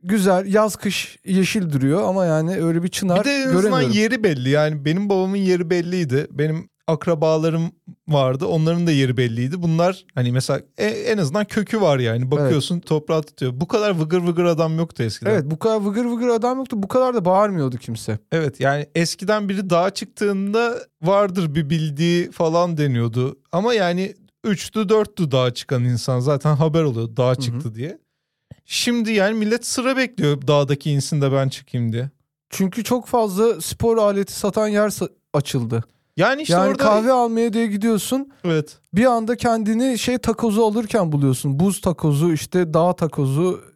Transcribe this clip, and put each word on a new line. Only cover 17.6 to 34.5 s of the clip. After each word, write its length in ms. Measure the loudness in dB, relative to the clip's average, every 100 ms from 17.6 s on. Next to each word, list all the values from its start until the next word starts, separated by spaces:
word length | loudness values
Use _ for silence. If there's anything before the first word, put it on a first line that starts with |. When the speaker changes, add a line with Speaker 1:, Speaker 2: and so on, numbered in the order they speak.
| -2 -4
Speaker 1:
kimse. 420 | -8 -8 -6 -8 _
Speaker 2:
Evet, 280 | -2 -2 0
yani 280 | 0 0 -2 -2
eskiden 540 | -2 -4 -2 -2 0
biri 200 | -4 0
dağa 200 | 2 2
çıktığında 840 | -2 -12 -4 -2 -2 -2 0 -2 -4 -12 _
vardır 540 | 0 2 2 0 -2 -2
bir 140 | -2
bildiği 640 | -2 -2 0 2 2 -2
falan 460 | -2 0 2 0 0
deniyordu. 640 | 0 0 0 -2 -4 -6 _
Ama 220 | -2 0
yani 420 | 0 0 -2 -4 -8 _ _
üçtü, 460 | -4 -4 -4 -4 2
dörttü 420 | 2 2 -2 0
dağa 220 | 2 0
çıkan 300 | -4 -4 -2
insan. 360 | 0 -2 -2 -2
Zaten 360 | 0 0 2 2
haber 280 | 2 2
oluyor 320 | 0 -2 -6 0
dağa 100 | 0
Speaker 1:
Hı 40 |
hı. 40 | 2
Speaker 2:
çıktı 340 | -2 -6 -8 -8
diye. 220 | -10 -12 _ _ _ _ _ -20 _
Şimdi 460 | -4 0 0 0
yani 260 | 2 2 2
millet 280 | 0 -2 -2
sıra 320 | -2 0 0
bekliyor 500 | -2 0 0 0 2
dağdaki 440 | 2 4 0 0
insin 300 | -2 0 0
de 100 | 2
ben 180 | 2 0
çıkayım 440 | -4 -8 -4 -4
diye. 160 | -4 -8 _ _ _ _
Speaker 1:
Çünkü 340 | -4 -4 -2
çok 240 | -2 -2 0
fazla 540 | 0 0 2 0 0
spor 360 | -6 -2 0 2
aleti 360 | 2 2 -4
satan 340 | -4 -2